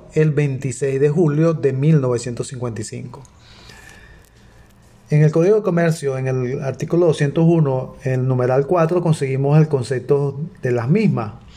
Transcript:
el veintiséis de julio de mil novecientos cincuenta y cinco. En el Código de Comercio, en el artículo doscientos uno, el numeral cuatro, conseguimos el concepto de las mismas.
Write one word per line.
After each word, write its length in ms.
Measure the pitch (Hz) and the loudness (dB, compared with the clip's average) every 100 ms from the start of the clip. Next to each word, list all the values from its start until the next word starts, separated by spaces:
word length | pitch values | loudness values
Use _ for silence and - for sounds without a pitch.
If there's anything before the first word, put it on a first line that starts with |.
| - | -6
el 200 | - 156 | 0 0
veintiséis 680 | 147 147 131 135 123 139 135 | 2 -2 -2 -6 -4 -2 0
de 80 | 147 | 0
julio 460 | 151 165 143 165 | 2 2 2 0
de 180 | 165 135 | 2 0
mil 300 | 131 147 160 | 2 2 4
novecientos 460 | 127 120 127 117 127 | 2 -2 -4 -8 -8
cincuenta 340 | 127 120 107 | -8 -8 -8
y 20 | |
cinco. 380 | 107 120 123 - - - - - - - - - - - - _ - - - _ _ _ - | -10 -12 -14 -16 -20 -20 -20 -20 -20 -20 -20 -20 -20 -20 -20 _ -20 -20 -20 _ _ _ -2
En 120 | 151 | 2
el 80 | 151 | 4
Código 260 | 160 175 214 | 4 4 2
de 60 | |
Comercio, 540 | 202 170 170 160 139 131 | 2 0 0 0 -4 -4
en 100 | 131 | -2
el 360 | 127 123 135 | -2 -2 -4
artículo 440 | 135 - 156 170 175 | -6 -6 -2 2 2
doscientos 380 | - 143 151 165 | 2 0 2 2
uno, 480 | 170 143 131 131 - | 4 2 -2 -6 -8
el 220 | 135 131 127 | -4 -2 0
numeral 400 | 127 123 127 139 | 0 0 0 0
cuatro, 360 | 175 160 180 | 0 2 0
conseguimos 560 | 175 156 135 131 139 151 | 0 -2 -2 -2 2 4
el 100 | 151 | 4
concepto 720 | 143 120 127 123 143 143 135 160 - | 0 -2 -4 0 0 0 -4 -10 -6
de 100 | 127 | -4
las 160 | 120 117 | -2 2
mismas. 460 | 190 208 127 110 - - | 2 2 0 -4 -10 -20